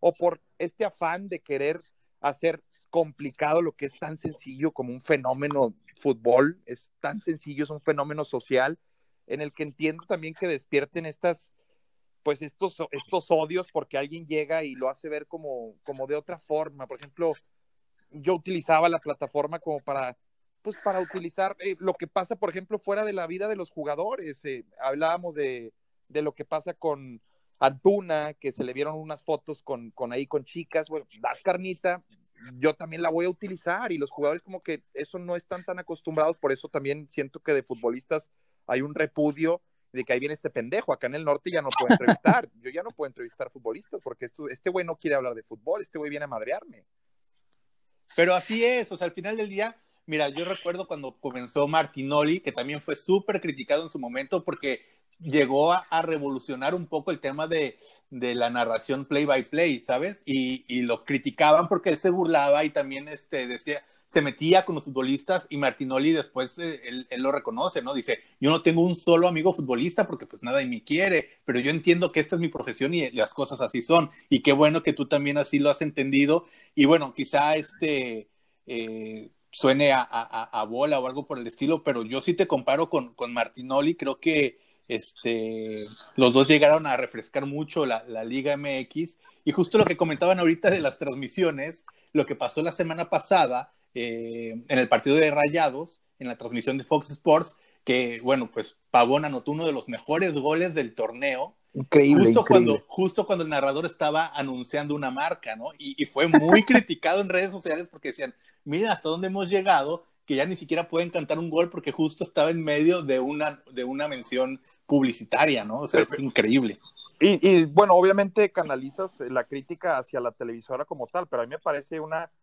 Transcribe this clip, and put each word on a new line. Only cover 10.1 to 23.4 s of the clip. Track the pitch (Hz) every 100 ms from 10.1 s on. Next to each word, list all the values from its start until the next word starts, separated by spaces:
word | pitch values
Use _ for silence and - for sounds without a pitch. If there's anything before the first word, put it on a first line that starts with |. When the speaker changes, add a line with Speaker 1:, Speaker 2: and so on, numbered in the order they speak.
| 185 160
Speaker 1:
que | 160 180
despierten | 147 _ - 131 170
estas, | 165 147 175 165 _ _ _ _ _ _ _ _
pues | - 143
estos, | 151 _ 190 - 160
estos | 143 - 185 -
odios | 160 156 175 180
porque | 160 139 139
alguien | 143 165 160
llega | 151 147 160
y | 156
lo | 127 131
hace | 139 160
ver | 151 151
como, | 165 151 131 113 104
como | - 139 131
de |
otra | 151 147 170
forma. | _ 151 156 143 131
Por | 127
ejemplo, | 143 - 165 151 _ _ _ _ _ _ _
yo | 151 143
utilizaba | 180 170 185 - 160 170
la | 165
plataforma | 151 143 143 147 143 165
como | - 151
para, | - 139 131 123 _ _ _ _
pues, | - 208
para | - 185
utilizar, | 185 190 170 - 190 202
eh, | 190 185
lo | 190
que | 175 165
pasa, | - 185 214
por | 202
ejemplo, | 170 190 214
fuera | - 202
de | 214
la | 196 165
vida | 180